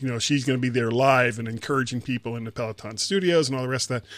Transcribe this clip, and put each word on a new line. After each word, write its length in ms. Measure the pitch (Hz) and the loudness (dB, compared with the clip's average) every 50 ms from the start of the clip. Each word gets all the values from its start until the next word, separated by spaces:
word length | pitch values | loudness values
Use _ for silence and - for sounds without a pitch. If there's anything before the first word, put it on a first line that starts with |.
you 60 | 135 131 | -4 -4
know, 100 | 120 113 | -2 -2
she's 260 | - - 147 139 123 | 0 0 0 2 2
gonna 120 | 131 131 127 | 2 0 2
be 120 | 127 127 | 0 0
there 200 | 120 127 117 113 | 0 0 0 2
live 480 | 113 123 135 135 131 127 123 117 107 117 | 2 4 4 6 6 6 4 2 0 -2
and 100 | 117 113 | -6 -6
encouraging 540 | 113 113 - - 143 135 127 120 127 120 | -8 -6 -4 -2 0 0 0 0 -4 -6
people 340 | 117 - 127 117 - 120 117 | -4 -4 -4 -4 -4 -6 -8
in 100 | 117 113 | -8 -8
the 60 | 113 | -8
Peloton 460 | - - 120 110 107 - - 107 110 107 | -8 -6 -6 -6 -6 -8 -12 -10 -8 -6
studios 500 | - - 196 196 185 175 170 165 156 127 | -4 -2 0 0 2 4 4 4 4 2
and 80 | 135 | 0
all 80 | 131 127 | -2 -2
the 60 | 127 | -2
rest 220 | 131 123 - - | -2 -2 -2 -2
of 100 | 131 120 | -4 -4
that. 80 | - - - | -6 -8 -14